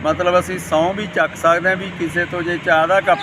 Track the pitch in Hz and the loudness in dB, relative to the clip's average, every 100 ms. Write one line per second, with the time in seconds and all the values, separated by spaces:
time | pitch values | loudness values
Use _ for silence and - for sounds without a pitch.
0 | 156 156 180 180 175 180 165 156 170 196 | -2 0 2 2 0 -8 -2 0 0 -2
1 | 202 - 160 - 165 170 180 185 190 180 | -6 0 -2 0 2 2 2 -2 -6 -6
2 | 170 170 170 180 170 170 - 160 165 190 | -4 -4 -4 -4 -4 -4 2 2 4 2
3 | 190 170 | 2 0